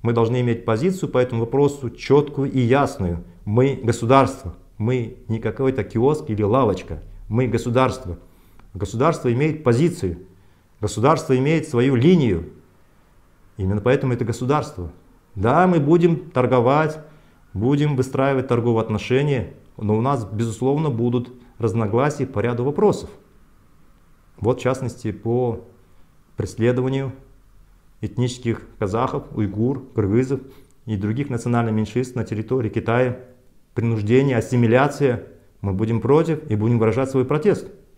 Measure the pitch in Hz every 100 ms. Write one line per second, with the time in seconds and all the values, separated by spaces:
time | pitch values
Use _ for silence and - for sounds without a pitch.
0 | 117 117 113 123 123 117 - 110 170 185
1 | 143 127 123 113 117 135 143 143 117 -
2 | - 143 147 147 135 131 120 135 131 -
3 | 92 85 - - - 107 135 135 113 -
4 | 113 135 131 - - - - - 107 127
5 | 113 - - 113 110 107 135 135 - 113
6 | 127 151 - 107 101 123 120 92 - 80
7 | - - - 107 127 113 127 117 131 -
8 | 92 85 - _ - - - 95 98 113
9 | 147 147 127 120 156 151 - 117 165 -
10 | 95 82 - - _ _ _ _ 107 -
11 | 123 156 - 127 139 165 156 120 131 127
12 | 139 185 127 87 80 - _ _ _ _
13 | _ _ _ _ _ - 95 104 104 139
14 | 135 120 110 113 127 147 113 - 85 -
15 | - _ _ - 104 147 185 170 139 170
16 | 170 165 - 127 123 127 120 143 156 -
17 | - - _ _ _ 92 117 143 147 131
18 | 127 135 135 135 131 120 117 113 110 107
19 | - 123 147 135 95 - - - 104 107
20 | 123 139 101 104 117 107 127 143 156 113
21 | 120 120 117 - - - 113 110 107 117
22 | 143 147 127 104 117 120 127 143 208 -
23 | - - _ _ - _ _ _ - _
24 | _ _ _ - 107 131 123 131 120 -
25 | 113 92 113 120 123 98 - - _ -
26 | - _ _ - 104 - 117 123 127 135
27 | 135 - - - - - - - _ -
28 | 110 - 123 123 117 107 - - 104 110
29 | 131 147 139 - 101 98 117 139 - -
30 | 101 107 131 135 - - - - - 107
31 | 104 113 143 120 123 120 113 107 107 123
32 | 127 127 107 107 110 131 113 113 - 120
33 | 127 110 - - _ _ _ - 117 113
34 | 104 127 139 120 104 123 117 120 143 -
35 | 139 117 - - _ _ 101 95 110 113
36 | 113 147 160 156 - 107 110 117 110 110
37 | 135 135 127 147 208 180 - - _